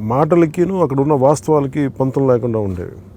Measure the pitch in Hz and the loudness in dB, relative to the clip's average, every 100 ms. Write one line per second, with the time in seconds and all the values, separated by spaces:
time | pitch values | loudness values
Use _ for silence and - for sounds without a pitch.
0 | 107 123 156 175 165 175 175 190 160 135 | -2 0 2 2 2 0 -2 0 -2 0
1 | 139 147 131 151 - 151 139 135 139 127 | 0 4 4 2 2 0 0 -2 -4 -2
2 | 131 135 135 123 120 110 101 90 90 - | -2 0 2 2 0 -4 -4 -6 -10 -14
3 | 95 | -20